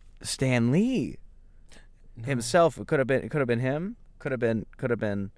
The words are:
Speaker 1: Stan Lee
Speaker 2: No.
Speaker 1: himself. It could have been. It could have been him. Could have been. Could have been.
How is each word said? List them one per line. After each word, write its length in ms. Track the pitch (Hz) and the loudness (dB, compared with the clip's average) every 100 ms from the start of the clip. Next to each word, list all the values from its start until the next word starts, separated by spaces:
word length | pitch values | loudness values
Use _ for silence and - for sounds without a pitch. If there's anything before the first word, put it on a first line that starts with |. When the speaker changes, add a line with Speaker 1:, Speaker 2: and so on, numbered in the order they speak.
| - - | -20 -14
Speaker 1:
Stan 500 | - - 131 127 117 | -8 -2 2 2 4
Lee 460 | 151 233 240 101 - - - - - - - - - - - | 2 2 0 -2 -6 -16 -20 -20 -20 -20 -20 -20 -20 -20 -12
Speaker 2:
No. 80 | 113 | -4
Speaker 1:
himself. 500 | 131 117 180 165 - | -4 2 4 4 2
It 100 | 104 | -2
could 120 | 151 | 0
have 80 | 127 | 2
been. 140 | 131 113 | 0 0
It 40 | |
could 100 | 156 | -2
have 60 | 127 | 0
been 100 | 117 | 0
him. 380 | 131 147 185 240 - - | 0 -2 -4 -10 -16 -12
Could 120 | 147 | -6
have 80 | 127 | -2
been. 260 | 117 113 - - | 0 0 -4 -6
Could 120 | 127 | -2
have 100 | 117 | -2
been. 320 | 107 101 98 | -2 -4 -6